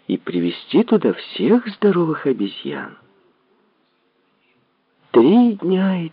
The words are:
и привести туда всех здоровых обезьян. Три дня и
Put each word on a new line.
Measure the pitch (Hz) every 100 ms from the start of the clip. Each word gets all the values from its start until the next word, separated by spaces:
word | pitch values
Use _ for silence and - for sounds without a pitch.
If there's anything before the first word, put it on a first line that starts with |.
| -
и | 95
привести | - 87 87 - - 151
туда | 233 214 127
всех | - - - 185 240 240
здоровых | 196 208 175 165 151 143
обезьян. | 117 101 - 69 69 67 - _ _ _ _ _ _ _ _ _ _ _ _ _ _ _ _ _ _ _ _ _
Три | - 123 220 240 202
дня | 170 185 190 185
и | 165